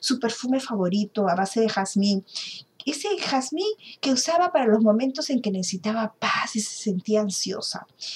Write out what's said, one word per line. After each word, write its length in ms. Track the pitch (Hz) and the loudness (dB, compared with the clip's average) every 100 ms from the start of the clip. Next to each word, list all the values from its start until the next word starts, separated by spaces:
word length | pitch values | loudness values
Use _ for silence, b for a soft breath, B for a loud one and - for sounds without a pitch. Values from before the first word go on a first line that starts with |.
su 180 | - 262 | -2 0
perfume 400 | 226 - 247 262 | -2 -4 -2 -2
favorito 680 | 262 220 180 196 208 - 196 | 0 -2 0 0 0 0 0
a 60 | 175 | 2
base 260 | 190 226 | 0 2
de 80 | 220 | 2
jazmín, 560 | 202 196 - 202 196 - B B B B _ - | 2 0 2 2 2 -2 B B B B _ -6
ese 220 | 302 415 370 | -4 -2 -2
jazmín 480 | - 269 254 311 403 427 B B | 0 -2 -2 -2 -2 -4 B B
que 100 | 277 | 0
usaba 400 | 254 - 339 359 | 0 2 2 4
para 140 | 339 226 | 4 4
los 160 | 214 | 6
momentos 480 | 220 214 262 277 302 | 6 6 2 -2 -2
en 120 | 262 | 0
que 100 | 214 | 0
necesitaba 600 | 190 185 185 208 226 220 - | -2 -2 -4 -2 -2 -2 -4
paz 360 | - - - 226 | -2 0 0 -2
y 60 | |
se 140 | 214 - | -4 -4
sentía 460 | 220 180 - 214 | -2 -2 0 0
ansiosa. 680 | 208 185 - - - - - _ B | 2 -2 -4 -4 -6 -8 -12 _ B